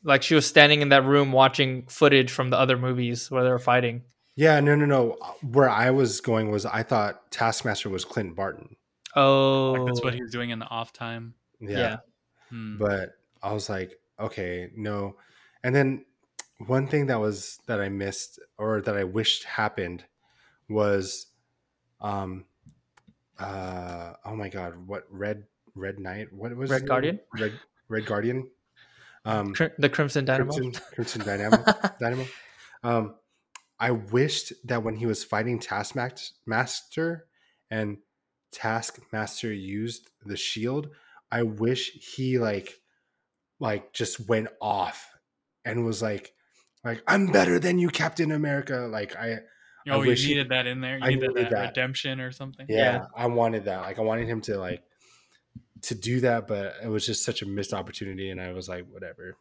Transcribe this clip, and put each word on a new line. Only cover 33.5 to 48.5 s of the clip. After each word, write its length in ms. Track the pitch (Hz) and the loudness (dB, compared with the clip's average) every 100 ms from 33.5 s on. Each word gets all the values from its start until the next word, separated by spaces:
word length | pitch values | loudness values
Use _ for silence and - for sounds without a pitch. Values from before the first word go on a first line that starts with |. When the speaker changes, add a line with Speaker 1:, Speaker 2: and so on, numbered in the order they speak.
| - _ _ | -20 _ _
Speaker 2:
I 140 | 117 | 0
wished 600 | 117 101 117 151 - - - 123 | 0 0 2 2 0 -8 -14 -4
that 160 | 120 | -2
when 120 | 110 110 | -2 -4
he 100 | 117 | -2
was 180 | 104 | -2
fighting 340 | - 104 113 117 | -2 -2 -2 -4
Taskmaster 1700 | - 98 104 135 123 127 - _ - 113 127 - - - 165 170 165 _ _ _ _ | -4 -6 -4 -6 -6 -8 -16 _ -4 -2 -2 -6 -8 -4 -4 -4 -12 _ _ _ _
and 280 | 110 107 101 _ _ _ _ _ | -4 -4 -6 _ _ _ _ _
Taskmaster 1000 | - 110 113 - - _ 110 107 - 117 | -6 -4 -4 -6 -12 _ -6 -6 -6 -8
used 580 | 104 95 101 117 113 _ _ 101 | -8 -8 -6 -6 -10 _ _ -12
the 100 | 95 | -8
shield, 520 | - 110 117 139 147 - _ - _ | -6 -4 -4 -4 -6 -16 _ -20 _
I 120 | 117 | -2
wish 460 | 117 104 113 127 123 | -2 0 0 0 -4
he, 460 | - - - 131 127 | -10 -16 -6 -2 0
like, 420 | 113 101 92 - _ _ _ _ _ _ _ _ | 0 -2 -6 -20 _ _ _ _ _ _ _ _
like, 320 | 120 104 - | -4 -4 -6
just 360 | - 117 - 107 | -6 -6 -6 0
went 200 | 110 110 - | 0 0 -6
off 540 | 104 104 90 - - _ _ _ _ _ | -2 -2 -2 -6 -18 _ _ _ _ _
and 200 | - 117 117 | -6 -2 -2
was 160 | 110 | -2
like, 300 | 110 101 - _ _ _ _ _ | -2 -4 -10 _ _ _ _ _
like, 200 | 120 117 - | -8 -8 0
"I'm 200 | 202 190 | 2 4
better 280 | 196 175 175 | 4 4 4
than 200 | 180 180 | 2 2
you, 100 | 175 | 2
Captain 420 | - 160 - 160 | 0 -4 0 0
America." 560 | 151 151 | 0 0